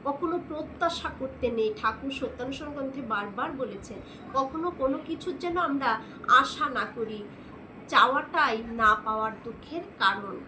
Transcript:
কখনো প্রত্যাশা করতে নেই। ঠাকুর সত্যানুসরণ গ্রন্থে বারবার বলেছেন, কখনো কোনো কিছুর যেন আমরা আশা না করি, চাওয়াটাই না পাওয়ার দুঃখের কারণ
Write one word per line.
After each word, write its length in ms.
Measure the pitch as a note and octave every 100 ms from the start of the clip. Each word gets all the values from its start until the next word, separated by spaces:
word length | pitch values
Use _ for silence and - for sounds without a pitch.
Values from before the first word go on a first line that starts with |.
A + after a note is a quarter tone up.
কখনো 360 | C#4 C#4 F4 F4 -
প্রত্যাশা 640 | D#4 D#4 - E4+ - D#4 -
করতে 320 | C4 - A#3+
নেই। 240 | A3+ A3 G#3+
ঠাকুর 300 | A3 A3 C#4
সত্যানুসরণ 600 | - A#3+ - B3+ C#4 D4
গ্রন্থে 320 | C#4+ C4+ C4+
বারবার 500 | A#3 G#3 G3+ G3 D4+
বলেছেন, 460 | C#4 A3+ G3 - F#3+ - - -
কখনো 360 | C4+ C4+ D#4+ F4
কোনো 280 | - C4+ D#4 -
কিছুর 320 | D#4+ F#4 C4+
যেন 180 | F4 F4
আমরা 440 | D#4+ C#4 C4 G#3+ - - -
আশা 400 | C4+ C#4 - D4
না 180 | A#3 G#3+
করি, 300 | A#3+ G#3+ G#3 G#3 - - - - - -
চাওয়াটাই 720 | C4 A#3 C#4 D#4 F4 C#4 A3+ A#3
না 240 | A3+ A3 G#3+
পাওয়ার 280 | A3 A3 A3 G#3+
দুঃখের 380 | A#3 A3 - D#4 - -
কারণ 380 | G3 G3+ G3+ -